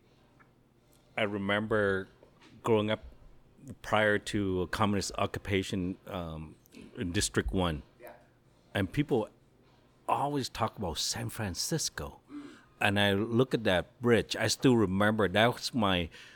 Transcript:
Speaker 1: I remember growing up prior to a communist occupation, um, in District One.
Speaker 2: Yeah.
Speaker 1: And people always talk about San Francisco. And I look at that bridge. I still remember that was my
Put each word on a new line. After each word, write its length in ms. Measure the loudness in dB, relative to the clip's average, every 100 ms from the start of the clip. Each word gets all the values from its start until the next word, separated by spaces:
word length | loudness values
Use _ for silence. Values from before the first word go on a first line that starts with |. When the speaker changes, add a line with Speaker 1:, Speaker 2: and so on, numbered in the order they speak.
| _ _ _ _ _ _ _ _ _ _ _ -4
Speaker 1:
I 60 |
remember 840 | -4 -2 0 0 0 0 2 0 -4 -14 -20 _ -20 -8
growing 280 | 0 2 2
up 120 | -2 -6 -20 -20 -20 -20 -20 -18 -16
prior 360 | 0 4 4 2
to 420 | 0 -2 0 0
a 40 | -2
communist 440 | 0 0 0 -2 -4
occupation, 800 | -4 -4 -2 -2 -2 -4 -4 -6 -10
um, 480 | -10 -8 -10 -14 -16 _ -20 -16 -10
in 140 | -4
District 400 | -2 0 0 0
One. 280 | 0 0 -2 -8 -20
Speaker 2:
Yeah. 80 | -20 -20 _ _ _ _ _
Speaker 1:
And 180 | -4 -2
people 380 | -2 0 0 -2 -8 _ _ _ _ _ _ -4
always 420 | -2 0 -2 -4
talk 280 | -4 -4 -4
about 200 | -6 -4
San 320 | -4 -6 -8
Francisco. 880 | -6 -6 -4 -4 -4 -6 -8 -12 -14 -18 -18 -18 -20 -20 -2
And 200 | 0 4
I 140 | 4
look 400 | 2 2 2 2
at 100 | 0
that 360 | 2 0 0 -2
bridge. 340 | 2 4 2 -2
I 120 | -2
still 280 | 2 4 6
remember 520 | 4 4 2 4 2
that 240 | 4 2
was 200 | 2 -4
my 360 | 0 2 2 -2 -8 -20